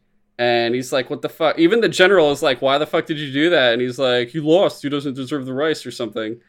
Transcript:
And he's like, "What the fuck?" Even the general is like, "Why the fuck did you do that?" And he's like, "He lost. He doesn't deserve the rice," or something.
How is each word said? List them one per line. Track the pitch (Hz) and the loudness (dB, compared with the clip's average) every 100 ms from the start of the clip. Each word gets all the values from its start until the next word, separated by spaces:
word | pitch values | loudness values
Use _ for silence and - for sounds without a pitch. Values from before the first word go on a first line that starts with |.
| _ _ _ - | _ _ _ -4
And | 120 120 117 127 | 0 0 0 -4
he's | 127 | -2
like, | 135 127 | -4 -4
"What | 139 | -6
the | 151 | -8
fuck?" | - 156 147 | -2 -2 2
Even | 170 226 | 2 4
the | 196 | 0
general | 160 185 190 147 | 4 4 6 4
is | 139 | 2
like, | 156 127 | -2 0
"Why | 135 143 | 0 0
the | 151 | 0
fuck | 165 160 | -2 -4
did | 151 | -8
you | 143 | -4
do | 135 170 | 0 2
that?" | 156 123 | 4 2
And | 117 | 2
he's | 127 123 | -2 -2
like, | 127 123 120 | 0 0 -2
"He | 160 | -4
lost. | 151 175 156 - | 2 4 2 -2
He | 139 | -6
doesn't | 143 143 | -6 -6
deserve | 127 127 147 131 | -8 -8 -8 -6
the | |
rice," | 131 156 147 127 | -4 -4 -4 -8
or | |
something. | 120 110 113 110 120 | -10 -8 -6 -8 -10